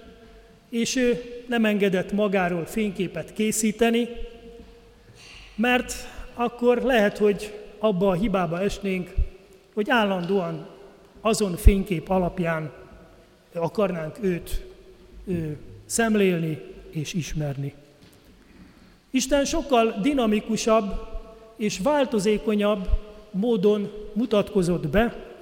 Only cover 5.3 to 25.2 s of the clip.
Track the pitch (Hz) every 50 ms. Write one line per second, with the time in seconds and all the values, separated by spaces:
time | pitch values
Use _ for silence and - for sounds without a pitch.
5.3 | - - - - - - 214 247 247 247 240 - - - - - - - - -
6.3 | - - 240 240 - - 240 240 247 240 196 240 269 226 202 208 202 - 202 208
7.3 | 202 180 - - - - - - - - - 220 208 175 196 196 185 165 208 233
8.3 | 185 196 180 165 165 175 196 208 - - - 196 185 185 180 - - - - -
9.3 | - - - - - - _ _ - 220 214 208 233 240 214 202 196 185 175 170
10.3 | 196 202 175 170 165 156 160 - - - - - - - - - - - - 214
11.3 | 226 - 214 196 175 160 - - 202 196 190 - 185 160 151 - 185 190 180 170
12.3 | 170 - 175 165 165 160 156 147 - - - - - - - - - - - _
13.3 | _ _ _ _ - 170 165 156 - - 208 185 185 165 156 156 156 - 226 190
14.3 | 180 165 - - - - - - - - - - - - - - - - - -
15.3 | 185 170 160 156 151 135 - - - - - - - - 233 226 214 214 202 185
16.3 | 180 165 165 160 156 139 - - - - - - - 160 147 - - 190 143 -
17.3 | - 160 151 143 135 131 139 139 - - - - - - - - - - _ -
18.3 | - - - _ - - - - - - - - - - _ _ - 262 - -
19.3 | 294 285 277 - - 330 - - 254 233 226 226 208 208 190 269 302 269 240 220
20.3 | 208 214 214 - 220 - - 233 220 220 208 196 190 - - - - - - -
21.3 | - - - - - - 226 208 - - 185 262 302 294 277 - - 214 175 220
22.3 | 214 202 208 220 214 208 202 208 214 208 185 - - - - - - - - -
23.3 | - 185 208 247 233 214 175 208 208 208 202 - - - - - - 202 240 -
24.3 | 226 208 190 - - 202 175 160 180 160 139 151 139 196 233 233 - -